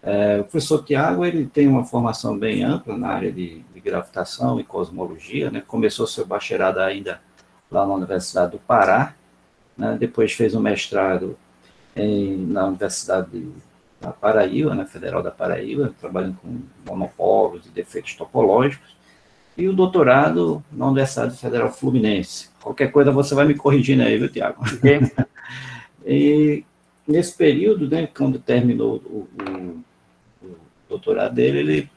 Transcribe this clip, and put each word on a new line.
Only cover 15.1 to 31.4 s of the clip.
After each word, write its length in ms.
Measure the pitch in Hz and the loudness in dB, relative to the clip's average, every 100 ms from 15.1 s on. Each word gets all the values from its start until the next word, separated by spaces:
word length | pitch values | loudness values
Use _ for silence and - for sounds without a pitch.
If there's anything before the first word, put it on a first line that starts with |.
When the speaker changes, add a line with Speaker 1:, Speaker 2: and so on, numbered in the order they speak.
| 87 | -4
Speaker 1:
da 80 | - | -6
Paraíba, 640 | - 90 87 - 123 127 - | -6 -4 -4 -4 -4 -4 -4
trabalhando 360 | - 92 95 92 | -8 -6 -6 -8
com 240 | - - - _ | -12 -12 -14 _
monopólios 840 | - 92 95 - - 104 101 - - | -12 -8 -8 -2 2 2 2 -4 -14
e 20 | |
defeitos 460 | - 87 - - | -12 -10 -10 -12
topológicos, 840 | - - 131 104 107 139 139 _ _ _ _ _ _ _ - | -14 -6 0 4 4 2 -2 _ _ _ _ _ _ _ -4
e 120 | 185 | -2
o 40 | |
doutorado 920 | 190 185 185 135 131 156 165 170 147 - | 2 2 4 6 6 4 2 0 -2 -8
na 140 | 147 131 | -4 0
Universidade 500 | 135 135 123 120 - | 2 0 -2 -6 -6
Federal 340 | 123 117 117 | -4 -2 -2
Fluminense. 800 | - 131 127 107 101 87 - - _ | -2 0 2 2 0 -4 -12 -18 _
Qualquer 300 | - - 131 | -12 -2 2
coisa 220 | 147 143 | 6 6
você 240 | 135 143 139 | 4 2 4
vai 100 | 147 | 4
me 80 | |
corrigindo 480 | 147 139 139 123 135 | 4 4 4 4 4
aí, 160 | 113 110 | 4 2
viu, 100 | 131 | 0
Tiago? 360 | - - - | -2 -6 -4
Speaker 2:
Ok. 360 | 117 117 135 143 | -6 4 6 6
Speaker 1:
<laughs> 1040 | 127 - 131 - - 127 131 120 - _ | 4 0 -4 -6 -18 -16 -16 -18 -20 _
E 600 | - 139 143 151 151 147 - _ _ _ - | -2 2 4 6 4 0 -6 _ _ _ 0
nesse 300 | 156 175 - | 0 0 2
período, 520 | 160 143 202 202 139 | 4 4 2 2 2
né, 180 | 156 156 | -2 -2
quando 320 | - 139 127 | -2 -2 -2
terminou 580 | - 123 123 117 113 110 | 0 2 4 2 0 -2
o, 240 | - 107 90 - | -8 -12 -12 -12
o, 1040 | 98 95 90 82 82 _ _ _ _ _ 95 | -10 -10 -10 -14 -20 _ _ _ _ _ -20
o 100 | 82 _ _ _ | -20 _ _ _
doutorado 460 | 98 - 95 101 | -8 -2 -2 0
dele, 240 | - | 2